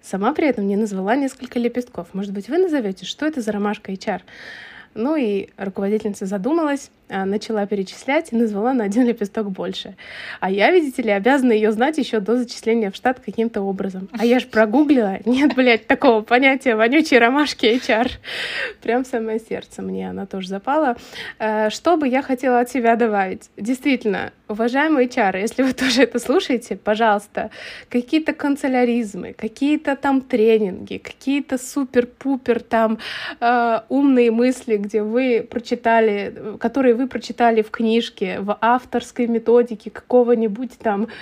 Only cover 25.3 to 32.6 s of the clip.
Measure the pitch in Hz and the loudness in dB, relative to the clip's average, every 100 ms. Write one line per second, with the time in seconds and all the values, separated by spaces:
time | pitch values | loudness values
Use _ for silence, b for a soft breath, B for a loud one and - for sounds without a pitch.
25.3 | 185 208 - 262 254 262 240 277 247 - | 0 -4 0 0 0 0 2 2 2 0
26.3 | 302 392 247 - 196 - 214 226 208 - | 0 2 -4 -2 -6 -2 2 2 2 -2
27.3 | - 220 B B B B 247 247 311 311 | -8 -8 B B B B -4 0 -2 0
28.3 | 294 285 285 277 254 247 240 220 190 - | -4 -2 -2 0 2 2 0 -4 -8 -14
29.3 | - 214 220 277 302 311 269 285 269 254 | -10 -10 -4 0 0 -2 -2 0 0 0
30.3 | 247 220 220 202 185 202 196 - - - | 2 4 4 2 -4 -10 -12 -12 -10 -4
31.3 | 277 285 262 - - 262 247 247 _ 269 | -2 -2 -6 -4 -6 -2 0 -2 _ -4
32.3 | 269 254 233 | -4 0 -2